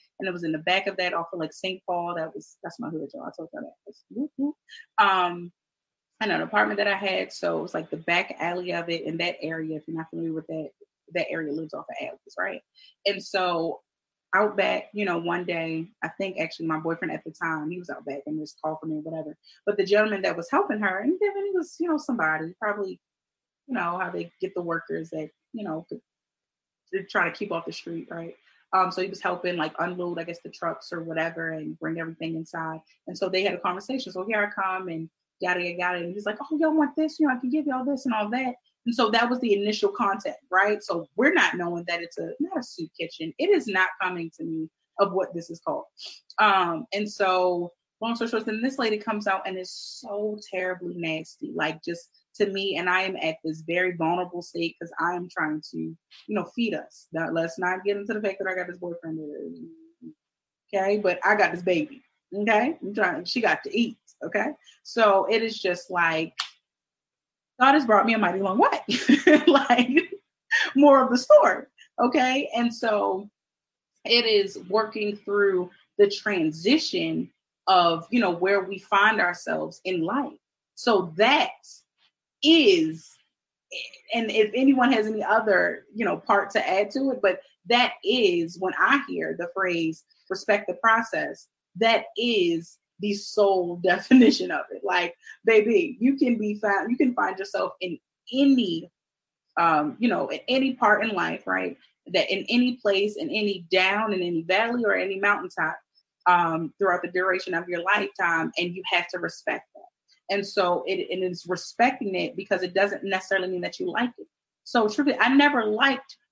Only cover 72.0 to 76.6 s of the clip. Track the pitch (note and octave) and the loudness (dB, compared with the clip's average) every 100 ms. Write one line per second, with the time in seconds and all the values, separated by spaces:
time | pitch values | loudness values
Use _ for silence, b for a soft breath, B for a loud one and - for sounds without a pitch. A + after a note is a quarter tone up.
72 | A#3+ D4 B3+ C4 - A#3 A#3 - A3+ G#3 | 2 4 2 0 -2 -2 -2 -2 0 0
73 | G3 F#3+ G#3 _ _ _ _ _ _ _ | 0 -2 -6 _ _ _ _ _ _ _
74 | - A#3 A3+ G#3 F#3+ G3 F3+ G#3+ G#3+ A3 | 2 4 6 4 2 -4 0 0 0 -2
75 | G#3 G#3 - G3+ G3 F3+ F3+ b b - | -4 -4 -2 2 4 2 -2 b b 4
76 | G3+ - G#3 F#3 D#3+ D#3+ | 4 4 -2 0 0 0